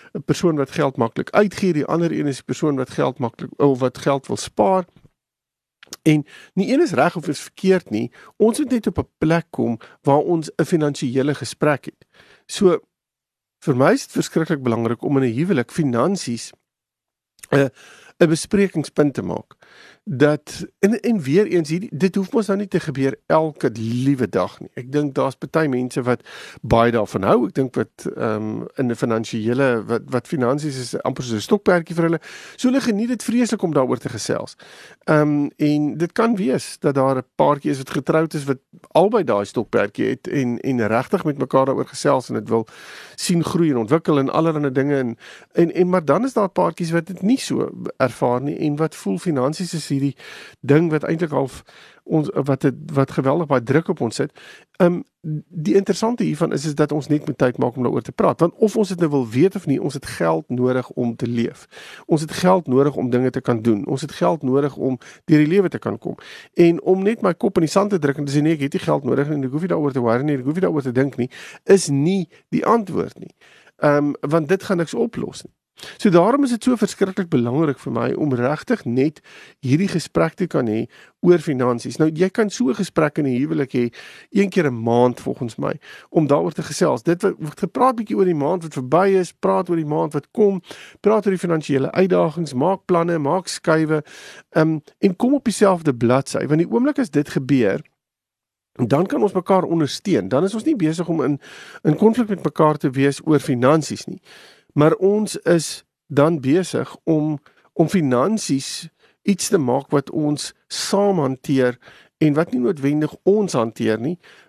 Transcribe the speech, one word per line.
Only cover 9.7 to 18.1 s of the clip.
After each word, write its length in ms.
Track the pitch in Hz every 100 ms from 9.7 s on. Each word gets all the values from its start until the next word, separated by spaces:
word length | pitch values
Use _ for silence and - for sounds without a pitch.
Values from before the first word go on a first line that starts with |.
| 113 - -
waar 160 | - 190
ons 320 | 202 170 156 -
'n 80 | 156
finansiële 720 | 170 147 139 135 131 139 143
gesprek 500 | 117 - 147 143 -
het. 220 | - _ _ _ _ -
So, 340 | - 190 165 - _ _ _ _ _ _ _ -
vir 120 | 123
my 160 | 143
is 140 | 254 -
dit 60 |
verskriklik 500 | - - - 160 156
belangrik 400 | 127 113 113 117
om 140 | - 139
in 100 | 131
'n 80 | 113
huwelik 340 | 175 165 120
finansies, 800 | - 147 117 147 196 - 117 - - _ _ _ _ _ _ _ _ -
eh, 180 | 139 139 - - - -